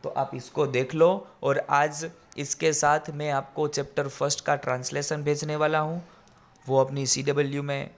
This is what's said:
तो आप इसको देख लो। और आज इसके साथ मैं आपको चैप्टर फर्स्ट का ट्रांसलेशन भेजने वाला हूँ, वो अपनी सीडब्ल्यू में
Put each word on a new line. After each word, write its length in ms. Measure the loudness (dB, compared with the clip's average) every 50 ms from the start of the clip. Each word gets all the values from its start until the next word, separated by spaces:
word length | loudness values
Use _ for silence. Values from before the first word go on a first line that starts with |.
| -8
तो 60 | -6
आप 220 | -4 -4 -4 -4 -6
इसको 340 | -12 -12 -8 -2 -2 0
देख 280 | 2 2 0 0 0 4
लो। 320 | 6 6 6 6 2 -4 -14 -16 _ 0
और 220 | 0 0 0 0 2
आज 420 | 2 2 2 2 0 -6 -10 -10 -12 -16 -20 _ -10
इसके 360 | -10 -6 -6 -4 2 2 2 2
साथ 260 | 4 4 4 4 2 0 -6
मैं 220 | -8 -4 -2 -2
आपको 360 | -2 -2 -2 -4 -4 -4 -2
चैप्टर 400 | -2 -2 -4 -6 -2 -2 -2 -2
फर्स्ट 380 | -2 -4 -2 -2 -2 -2 -2 0
का 100 | 0 0
ट्रांसलेशन 680 | 0 0 -2 -4 -2 -4 -6 -4 -4 -4 -2 -4 -2 0
भेजने 320 | 0 0 0 -2 -4 0
वाला 240 | 0 2 2 2 2
हूँ, 260 | 0 0 -4 -6 -8 -12 -20 -20 _ -20 -20 -20 _ _ _ _ _
वो 140 | 2 4 4
अपनी 240 | 4 4 0 -4 0
सीडब्ल्यू 580 | 0 0 0 2 0 2 2 2 0 -2 -4 -4
में 280 | -4 -4 -6 -6 -10 -14